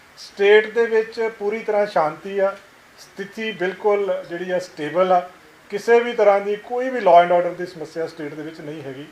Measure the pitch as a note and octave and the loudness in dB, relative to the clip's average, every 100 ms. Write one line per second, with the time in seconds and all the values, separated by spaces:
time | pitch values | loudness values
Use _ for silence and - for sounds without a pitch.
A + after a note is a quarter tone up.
0 | _ - - - G3+ G#3+ G#3+ A#3 A3+ A3 | _ -20 -14 0 6 6 4 0 0 2
1 | A3 - A3+ A3 G3+ A3 A3 G#3 G#3 F3+ | 0 -4 -6 -4 -6 -6 -2 -2 0 0
2 | D#3 D#3 G3 G3 G3 F#3+ - _ _ - | 0 -2 -8 -2 -2 -2 -14 _ _ -20
3 | - - G3 - A3 F3 F3+ F#3 G#3 G3+ | -20 -14 -14 -10 -8 -4 -6 -2 0 0
4 | G3 F#3 E3 F3 F3+ F3+ F3+ - D3 E3 | 0 -4 -6 -10 -4 -4 -6 -8 -4 0
5 | F#3 F3+ F3+ - - - - G3+ A#3 A#3 | 2 2 0 -12 -20 -20 -12 -6 2 2
6 | A#3+ A3+ G3+ G3 G3 G#3 - B3 C4 B3+ | 2 2 4 4 2 -6 -6 -6 -4 0
7 | F#3+ E3+ F3 F3 F3 F3 F3 E3 D3+ E3 | 6 8 8 4 0 -4 -10 -10 -12 -8
8 | D#3+ - D3 D3+ D#3 D#3+ D3 D#3 C#3 C3 | -8 -8 -12 -10 -14 -14 -14 -12 -12 -14
9 | D3+ | -16